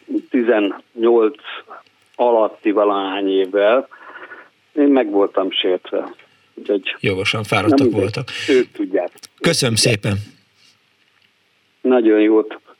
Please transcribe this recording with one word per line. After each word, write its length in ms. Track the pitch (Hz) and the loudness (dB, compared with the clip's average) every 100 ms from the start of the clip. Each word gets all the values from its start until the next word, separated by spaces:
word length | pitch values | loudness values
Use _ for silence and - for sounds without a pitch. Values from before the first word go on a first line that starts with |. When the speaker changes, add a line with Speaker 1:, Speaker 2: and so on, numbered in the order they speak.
| - 107 - | -8 -8 -4
Speaker 1:
tizennyolc 1080 | 135 113 110 101 - - 120 113 117 110 - - - - - _ _ _ - | -2 2 2 0 -6 -14 -2 2 4 2 -2 -16 -18 -18 -20 _ _ _ -2
alatti 520 | 123 117 104 - 110 | 2 2 0 -2 -2
valahány 580 | 101 104 98 98 98 98 | 2 2 0 -4 -4 -2
évvel 580 | 95 92 98 104 127 135 - - - - - - _ _ | 0 0 0 2 2 -2 -12 -20 -20 -20 -20 -20 _ _
én 160 | 156 143 | 0 2
meg 220 | 135 110 | 2 2
voltam 400 | 101 101 - 95 | 0 0 0 -4
sértve. 580 | - 98 90 - 95 92 - _ _ _ | -2 -2 -4 -4 -8 -8 -14 _ _ _
Úgyhogy 400 | - - 101 - - | -14 -4 -4 -4 -6
Speaker 2:
Jogosan, 420 | 104 95 104 110 | -4 -4 -4 -4
fáradtak 340 | 107 107 95 139 | -2 0 2 2
Speaker 1:
nem 80 | 131 | 2
mindegy. 140 | 104 | 0
Speaker 2:
voltak. 260 | 98 117 135 - - | -2 -4 -10 -8 0
Speaker 1:
Ők 220 | 131 117 | 2 0
tudják. 380 | - 98 92 87 - - - | -4 -4 -4 -4 -10 -20 -4
Speaker 2:
Köszönöm 340 | - 165 131 | -2 0 0
szépen. 420 | 113 - 110 117 98 104 _ _ _ _ _ _ _ _ _ _ _ _ _ _ _ | 0 0 0 -2 -4 -8 _ _ _ _ _ _ _ _ _ _ _ _ _ _ _
Speaker 1:
Nagyon 400 | 127 127 110 107 | 0 2 4 4
jót, 380 | 107 110 107 - _ - | 4 2 0 -8 _ -14